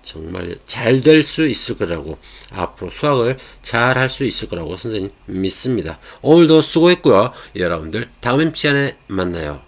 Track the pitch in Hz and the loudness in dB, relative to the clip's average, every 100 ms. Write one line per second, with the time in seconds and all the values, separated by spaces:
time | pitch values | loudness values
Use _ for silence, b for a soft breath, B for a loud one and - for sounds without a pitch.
0 | - 80 80 92 87 87 - 127 120 131 | -16 -14 -12 -10 -10 -12 -12 -4 0 4
1 | 139 156 143 - 156 110 - - 92 82 | 6 6 4 -2 -2 -2 -6 -6 -6 -6
2 | 73 78 B B B 98 87 - 90 - | -8 -14 B B B -8 -8 -8 -14 -4
3 | 147 135 117 135 B B - 117 123 127 | -2 0 0 -4 B B -4 0 2 2
4 | 131 - 131 - 107 87 80 90 113 107 | -2 -2 -4 -4 -8 -8 -8 -10 -8 -6
5 | 98 _ - 95 95 - 131 117 80 80 | -8 _ -10 -4 -4 -2 -2 -2 -4 -12
6 | B B 131 165 160 160 151 165 170 175 | B B 4 6 8 6 4 2 4 4
7 | 147 98 120 B B 95 87 85 80 101 | 4 4 2 B B -4 -4 -4 -6 -8
8 | 120 _ 120 135 160 147 147 143 139 - | -10 _ -2 0 0 -2 0 0 -2 -6
9 | - 95 90 85 76 71 | -8 -4 -4 -4 -8 -10